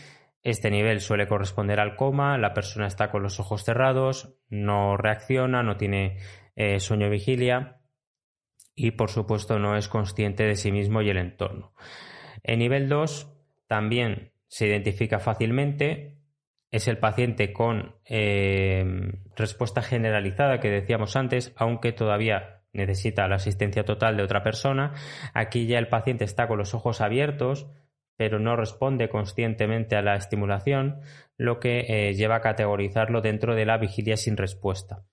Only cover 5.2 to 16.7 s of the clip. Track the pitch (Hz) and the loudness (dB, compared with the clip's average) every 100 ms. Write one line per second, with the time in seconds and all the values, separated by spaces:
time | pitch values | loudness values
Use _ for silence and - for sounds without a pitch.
5.2 | - 131 127 123 113 98 104 98 95 95 | 0 0 2 2 0 0 0 0 0 -4
6.2 | - - - - 104 98 - 107 104 104 | -12 -20 -12 -2 0 2 0 0 2 0
7.2 | 101 127 123 123 139 - _ _ _ _ | 0 2 2 0 -2 -14 _ _ _ _
8.2 | _ _ _ _ - - 113 110 110 117 | _ _ _ _ -16 -2 0 0 0 0
9.2 | 101 107 - 110 104 104 101 110 98 98 | -2 -2 0 0 2 0 0 -2 -2 -2
10.2 | 104 95 107 98 101 101 101 110 104 92 | -2 2 0 2 0 0 2 2 2 0
11.2 | 90 - - - - - - - - - | -2 -4 -8 -8 -16 -20 -20 -20 -20 -20
12.2 | - - - 117 120 139 139 147 156 - | -20 -10 -2 0 2 2 2 0 0 -4
13.2 | - - _ _ - 107 107 120 113 101 | -14 -20 _ _ -4 -2 0 0 0 -4
14.2 | - _ - - 107 104 101 95 110 104 | -10 _ -12 -2 2 2 0 0 0 0
15.2 | 120 107 113 127 143 143 143 - - - | 0 0 0 0 0 0 -2 -4 -10 -20
16.2 | _ _ _ _ - | _ _ _ _ -6